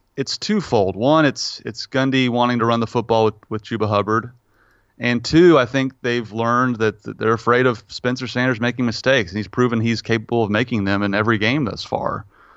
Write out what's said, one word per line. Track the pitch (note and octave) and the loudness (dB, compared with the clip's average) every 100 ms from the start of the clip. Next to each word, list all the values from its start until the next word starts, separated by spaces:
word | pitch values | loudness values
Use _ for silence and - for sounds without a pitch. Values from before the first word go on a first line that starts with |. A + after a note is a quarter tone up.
| _ - | _ -10
it's | C3+ - | -8 -6
twofold. | - G#3+ - A#2 F#2+ F#2+ | -2 -2 0 0 0 0
One, | B2 D#4 D4 | 2 4 2
it's, | - - - | 0 -8 -10
it's | - A2+ - | -12 -12 -6
Gundy | C3+ C3+ C3 B2+ | -2 0 2 2
wanting | A#2+ B2 A#2+ | 2 0 0
to | A#2 | 0
run | A#2 | 0
the | A2+ | 0
football | A#2+ A2+ A2+ A2 | -2 0 2 2
with, | - - | -2 -8
with | A2 | -10
Chuba | - A2+ G#2 | -6 -4 0
Hubbard. | G#2 G#2 A2 A#2 - _ _ _ _ _ - | 0 0 -2 -4 -12 _ _ _ _ _ -6
And | A#2+ A#2+ | -4 -2
two, | A#2 D#3 F3+ D3+ | 2 6 8 6
I | B2 | 4
think | C3+ C3 - | 0 -4 -4
they've | B2 A#2+ G#2+ | -4 -4 -4
learned | G#2+ A#2 A#2+ B2+ A#2 | -4 0 2 0 0
that, | A2 G#2 | -2 -2
that | A2+ G2 | -10 -4
they're | A2 | -2
afraid | A2+ - A#2+ B2+ | 0 2 2 2
of | G#2+ - | 0 -8
Spencer | - B2 B2 B2 | -8 -6 -4 -6
Sanders | B2+ B2+ A2+ | -2 -2 -2
making | A#2+ B2 A#2+ | -2 -2 -4
mistakes, | - C3 C3+ F2 | -2 0 0 0
and | G2+ | -6
he's | G#2 | -4
proven | - B2 A#2 | 0 0 0
he's | A2+ A2+ | 0 -2
capable | - A2+ A2 A#2+ | -2 -4 -2 -2
of | G#2+ | 0
making | G#2+ B2+ A2+ G2 | 0 -2 -2 0
them | G2+ | 0
in | G2+ | 0
every | G2 G#2+ A2 | 0 0 0
game | G#2+ C#3+ A#2 | 0 0 -4
thus | - | -6
far. | - - F#2+ G#2 G#2+ _ - | -6 -6 -4 -8 -12 _ -20